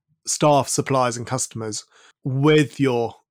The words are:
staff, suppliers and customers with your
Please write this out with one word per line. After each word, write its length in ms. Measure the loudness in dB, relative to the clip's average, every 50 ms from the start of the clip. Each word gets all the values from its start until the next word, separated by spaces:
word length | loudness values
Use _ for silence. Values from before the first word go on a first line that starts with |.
| _ _ _ _ _
staff, 420 | -8 -4 0 2 4 4 4 2
suppliers 500 | 0 -4 -4 -2 -2 0 0 0 0 -2
and 100 | -6 -8
customers 580 | -8 -6 -6 -6 -8 -8 -10 -8 -8 -8 -10 -14 _ _ _ _ _ _ _ _
with 560 | -6 -2 2 4 4 4 4 4 2 -2 -2
your 360 | 0 0 0 0 -2 -4 -8 _ _ _